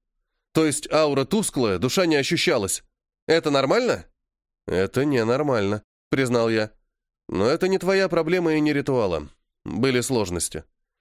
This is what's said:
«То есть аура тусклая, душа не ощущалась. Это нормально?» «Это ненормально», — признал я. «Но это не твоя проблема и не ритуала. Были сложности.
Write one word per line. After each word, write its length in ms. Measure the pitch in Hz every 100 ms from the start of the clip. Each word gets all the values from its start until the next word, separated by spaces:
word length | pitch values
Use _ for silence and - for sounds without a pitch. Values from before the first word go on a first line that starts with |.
| _ _ _ _ _
«То 120 | 160
есть 260 | 156 135 -
аура 320 | 151 156 139
тусклая, 540 | 131 220 190 147 113 92
душа 280 | 123 196 180
не 100 | 147
ощущалась. 680 | 135 165 - 135 95 - _ _ _ _ -
Это 240 | 160 156
нормально?» 560 | 139 135 208 247 127 - _ _ _ _ _ -
«Это 380 | 85 95 127
ненормально», — 800 | 147 131 110 131 147 120 98 107 - _ -
признал 380 | 135 127 120 113
я. 220 | 110 107 _ _ _ _ _ -
«Но 180 | 90 107
это 220 | 160 185
не 100 | 190
твоя 300 | 175 196 190
проблема 460 | 165 160 180 170
и 60 | 156
не 120 | 151
ритуала. 560 | 143 139 127 101 82 73 _ _ _
Были 360 | - 98 135 123
сложности. 640 | 117 123 95 87 - 80 - _ _ _